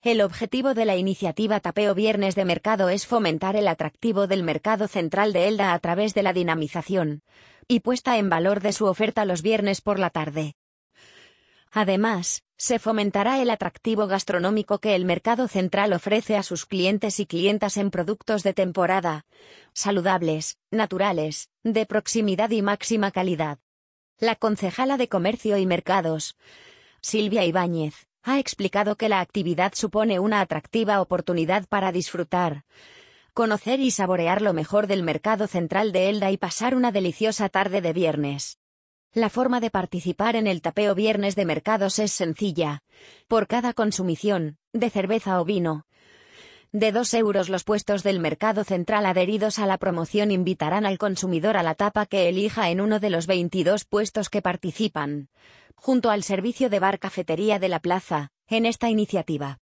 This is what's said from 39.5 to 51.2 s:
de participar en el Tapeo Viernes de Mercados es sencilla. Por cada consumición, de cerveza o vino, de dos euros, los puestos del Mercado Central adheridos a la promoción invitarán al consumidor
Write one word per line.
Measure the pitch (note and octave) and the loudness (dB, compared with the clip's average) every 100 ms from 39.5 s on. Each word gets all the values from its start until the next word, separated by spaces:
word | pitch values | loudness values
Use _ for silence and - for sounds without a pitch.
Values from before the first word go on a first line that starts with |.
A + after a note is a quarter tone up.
| B3 | 0
de | A3+ | 0
participar | G3 F3+ F3+ F3 E3 G#3+ A3+ | -2 -2 -4 -4 -2 0 2
en | G#3+ | 0
el | F3+ | 0
Tapeo | E3+ E3 G#3 F#3+ | -2 0 0 2
Viernes | G#3+ G#3 G3+ G3 | 2 2 0 0
de | F3 | 0
Mercados | D3+ F3+ A3 G3 F#3+ | -2 0 0 0 0
es | G#3+ | -2
sencilla. | - E3+ D#3 G#3 D#3 D#3 C#3+ _ _ - - _ | -2 -4 -2 -2 0 -2 -4 _ _ -20 -20 _
Por | A3+ G#3 | 0 2
cada | A#3+ A#3+ | 0 -2
consumición, | A#3 A3 - F#3 E3 G#3 G3 D#3 D3 _ | 0 0 0 -2 0 0 0 -2 -8 _
de | A#3 A#3 | -2 -2
cerveza | G#3 F#3 A3+ G3+ F#3 | 0 0 -2 0 0
o | E3 | 0
vino, | G3 E3+ D#3 - _ _ - _ - - - _ | 0 0 -4 -8 _ _ -20 _ -20 -20 -20 _
de | G#3+ A3 | 0 2
dos | G#3 B3 | 2 0
euros, | A#3 G#3+ G3 F3+ | 2 2 2 0
los | F#3 | -4
puestos | - G#3 - G3+ | 0 -2 0 -2
del | G3 G3 | 0 0
Mercado | D#3+ D3+ G#3+ G#3 G#3 | 0 0 0 0 -2
Central | F#3 F3 G#3+ G3+ | -2 0 0 2
adheridos | F3+ F#3 G#3+ G#3+ G#3 | 2 2 2 0 0
a | G3+ | 0
la | F#3+ | 0
promoción | F#3+ F3 E3 G#3 G#3 | 0 -2 -2 0 2
invitarán | F#3+ F3+ F#3 D3+ F#3 G#3 | 2 0 0 0 0 0
al | F#3+ | 0
consumidor | G#3 F#3+ | -2 -2